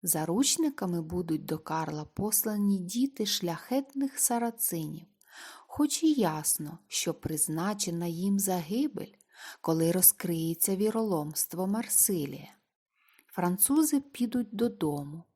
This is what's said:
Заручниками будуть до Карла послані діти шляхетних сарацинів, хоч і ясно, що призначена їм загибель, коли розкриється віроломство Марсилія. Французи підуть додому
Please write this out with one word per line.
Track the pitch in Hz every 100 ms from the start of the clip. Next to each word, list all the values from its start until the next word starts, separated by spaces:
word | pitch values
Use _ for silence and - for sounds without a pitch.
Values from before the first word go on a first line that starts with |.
Заручниками | 180 160 156 185 269 - 311 269 190 175
будуть | 160 180 170 156
до | 151 156
Карла | - 160 160 151
послані | 151 - 202 214 220 208 202 196
діти | 175 233 269 - 208
шляхетних | - 175 160 - 262 277 277 277 -
сарацинів, | - 240 233 226 - 170 156 156 - _ _ - - - -
хоч | - 294 -
і | 320
ясно, | 285 185 156 151 - 151 165 _
що | - -
призначена | 156 - 156 - 156 185 208 190 170 175
їм | 165 190 196
загибель, | 196 180 156 214 294 202 - _ _ - - -
коли | - 160 165
розкриється | 180 185 - 175 165 160 170 - 190
віроломство | 214 226 220 170 151 151 - 165 185
Марсилія. | 208 233 - - 185 143 139 139 - _ _ _ _ _ _ _
Французи | - 175 185 - 285 302 285
підуть | - - 240 247 240
додому | 202 233 - 156 147 143 160 -